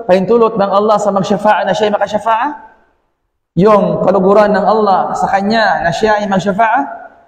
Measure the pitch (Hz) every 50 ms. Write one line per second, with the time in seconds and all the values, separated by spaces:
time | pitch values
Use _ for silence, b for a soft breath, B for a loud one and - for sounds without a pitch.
0 | - - 185 190 185 185 233 240 226 214 220 196 196 196 180 202 214 220 214 208
1 | 214 208 196 196 185 - 208 185 208 214 202 175 202 196 185 - 220 208 202 196
2 | 202 196 214 208 208 226 226 220 254 294 302 - - - _ _ _ _ _ _
3 | _ _ _ _ _ _ _ _ _ _ - 165 185 214 214 196 185 170 170 170
4 | - - 196 196 180 190 202 220 208 202 190 190 185 185 214 220 214 202 185 170
5 | - - - - 185 170 - 190 196 202 226 226 214 196 165 - 160 170 - -
6 | 214 214 214 208 208 196 190 190 - 202 185 202 226 220 226 269 285 - - -
7 | - - - _ _